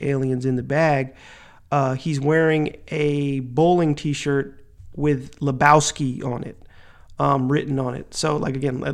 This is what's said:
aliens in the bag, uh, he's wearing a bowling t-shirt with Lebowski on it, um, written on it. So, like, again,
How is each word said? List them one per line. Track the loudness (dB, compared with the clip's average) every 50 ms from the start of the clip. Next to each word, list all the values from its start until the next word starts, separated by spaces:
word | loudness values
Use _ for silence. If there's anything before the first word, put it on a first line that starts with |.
aliens | -4 -2 0 0 0 0 0 0 0
in | 0 0
the | -2 -2
bag, | 0 0 2 4 4 2 2 0 -4 -8 -16 -20 -20 -20 -20 -20 -20 -20 -20 -8 -2
uh, | 0 0 2 0 0
he's | -2 -2 -2 -2 0
wearing | 2 2 4 4 6 4 4 4 2 0 -4 -8 -10 -6
a | -4 0 0 0 0 0 0 -2 -2 -4
bowling | -6 -4 0 2 4 4 6 4 4 2 2
t-shirt | 0 -2 -4 -4 -2 -2 0 0 0 -2 -4 -8 -18 -20 -20 -20 -20 -20 -14 -6
with | -2 0 2 2 0 -2 -8 -8 -4
Lebowski | -2 -2 0 2 2 4 4 4 2 0 -4 -4 -6 -6 -6 -6 -6
on | -6 -6 -6 -8
it, | -12 -14 -16 -20 -20 -20 -20 -20 -20 -20 -20 -20 -14 -6 -2
um, | 0 0 2 2 2 0
written | 0 0 0 -2 -2 -2
on | -2 -4 -6
it. | -8 -10 -12 -8
So, | -4 -2 -2 0 0
like, | -2 -4 -4
again, | -2 -4 -4 -4 -4 -4 -4